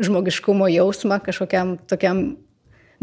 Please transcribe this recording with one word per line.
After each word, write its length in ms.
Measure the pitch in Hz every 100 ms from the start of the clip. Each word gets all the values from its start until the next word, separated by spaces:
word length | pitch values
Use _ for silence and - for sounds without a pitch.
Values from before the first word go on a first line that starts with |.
žmogiškumo 680 | 190 185 185 - - 196 190
jausmą 480 | 170 190 196 214 196
kažkokiam 540 | 196 - 185 185 185 175 -
tokiam 340 | 185 185 190 - - - _ _ _ _ -